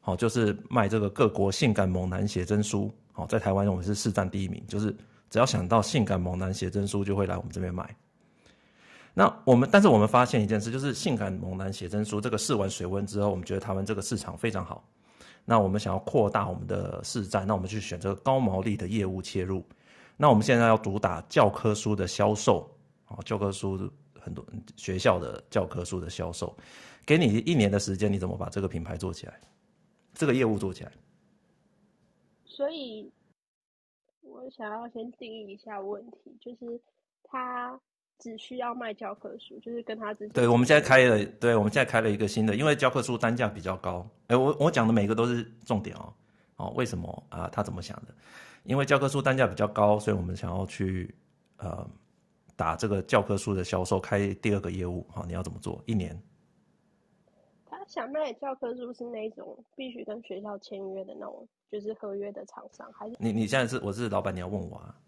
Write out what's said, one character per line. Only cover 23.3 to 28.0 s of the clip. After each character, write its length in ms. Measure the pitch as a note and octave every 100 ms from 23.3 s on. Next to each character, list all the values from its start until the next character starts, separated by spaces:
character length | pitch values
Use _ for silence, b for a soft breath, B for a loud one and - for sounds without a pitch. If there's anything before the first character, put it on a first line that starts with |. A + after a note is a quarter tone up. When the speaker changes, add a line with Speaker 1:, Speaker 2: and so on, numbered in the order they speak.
| G#2
Speaker 1:
科 120 | G2+
书 400 | F#2+ G2 F#2+ F#2+ - _ -
很 140 | -
多， 100 | - - - - -
学 220 | - F#2
校 200 | A#2 F#2
的 240 | C#2+ G#1 -
教 160 | A2+
科 180 | F2+ -
书 160 | F2 F#2
的 120 | E2+
销 200 | - E2+
售， 240 | F2 F2 - B B B B -
给 100 | D#3
你 220 | D3+ G#2+
一 140 | A#2
年 160 | E3 G2+
的 80 | G2+
时 180 | G2
间， 160 | F#2+